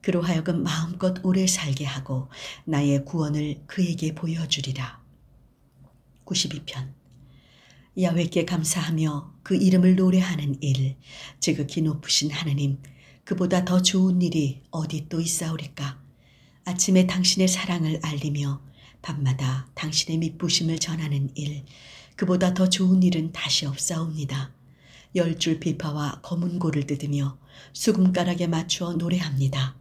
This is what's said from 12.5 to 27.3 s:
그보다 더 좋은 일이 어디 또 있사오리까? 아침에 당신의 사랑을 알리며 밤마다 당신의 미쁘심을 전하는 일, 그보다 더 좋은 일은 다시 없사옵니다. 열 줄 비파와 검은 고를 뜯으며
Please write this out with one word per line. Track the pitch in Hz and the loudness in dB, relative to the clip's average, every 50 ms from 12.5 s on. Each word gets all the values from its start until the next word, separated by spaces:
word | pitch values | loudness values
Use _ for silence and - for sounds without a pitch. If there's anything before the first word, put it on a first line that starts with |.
| 139 143 143 139 135 - - - - - - - - - _ | 0 0 0 0 -2 -4 -6 -18 -20 -20 -20 -20 -20 -20 _
그보다 | - 190 180 180 180 185 180 180 | -6 -2 0 0 2 2 2 2
더 | 180 180 185 185 | 4 2 4 4
좋은 | - - 190 185 190 185 180 180 | 4 4 4 4 4 4 4 2
일이 | 170 165 160 147 139 131 - - _ | 2 2 2 0 0 -2 -4 -12 _
어디 | - 165 156 156 - 151 147 - | -6 -6 -4 -4 -4 -6 -6 -4
또 | - 165 | -4 -2
있사오리까? | 165 165 - - 170 160 160 156 - - - - 143 139 - - - - _ _ _ _ _ _ _ _ _ _ _ | -2 -2 -2 -2 -2 -4 -4 -6 -8 -10 -10 -8 -8 -8 -8 -12 -18 -20 _ _ _ _ _ _ _ _ _ _ _
아침에 | - 185 180 - - 185 185 185 | -6 -2 -2 2 6 6 6 6
당신의 | 180 180 185 180 180 - 190 185 185 | 4 2 2 2 2 4 4 2 2
사랑을 | 180 - - - 175 175 160 156 156 160 - | 2 0 -2 -4 -2 -2 0 -2 -2 -2 -4
알리며 | 160 151 143 139 156 143 143 143 139 139 139 - - - - - - - - - | -4 -4 -4 -4 -4 -2 -2 -2 -2 -4 -6 -8 -18 -20 -20 -20 -20 -20 -16 -10
밤마다 | - 147 143 143 131 131 131 135 131 131 131 131 - - | -8 -6 -2 0 0 0 0 0 -2 -2 -4 -6 -8 -12
당신의 | - - 156 156 - - - 160 160 | -8 -8 -4 -2 -2 -2 -2 -2 -2
미쁘심을 | 160 160 165 - 180 175 - - 165 160 165 156 | -2 -2 -4 -4 -2 0 0 0 0 0 -2 -2
전하는 | - - 180 165 156 147 143 139 139 135 135 | -2 -4 -4 -4 -2 -2 -2 -2 -2 -2 -4
일, | - 151 147 147 143 131 - - - - - - - - - _ | -6 -6 -6 -6 -8 -12 -14 -20 -20 -20 -20 -20 -20 -20 -20 _
그보다 | - 202 180 180 180 190 180 180 | -4 0 0 2 2 2 2 2
더 | 185 185 185 | 2 2 2
좋은 | 180 190 190 185 190 185 185 | 2 2 4 4 6 6 6
일은 | 175 175 160 160 160 - | 6 4 2 -2 -4 -6
다시 | - - - - - 156 | -6 -4 -2 -2 -2 -2
없사옵니다. | 139 135 - - - 175 160 165 165 156 156 143 135 135 135 135 - - _ - - - _ _ - - - - _ - | -2 -4 -4 -4 -4 -2 -2 -2 -4 -4 -4 -4 -4 -4 -4 -6 -8 -12 _ -20 -20 -20 _ _ -20 -20 -20 -20 _ -2
열 | 185 170 165 165 175 | 0 0 0 0 0
줄 | - 165 160 156 | 0 0 0 0
비파와 | - 175 143 - - 156 143 151 147 143 - - - | 0 -2 -2 -2 -4 -4 -2 -2 -2 -4 -4 -6 -8
검은 | - 175 170 175 175 175 180 | -6 -4 -2 -2 -2 -2 0
고를 | 175 160 143 147 135 | -2 0 0 0 0
뜯으며 | 143 147 139 147 147 143 143 139 139 | -2 -4 -4 -2 -2 -2 0 0 -2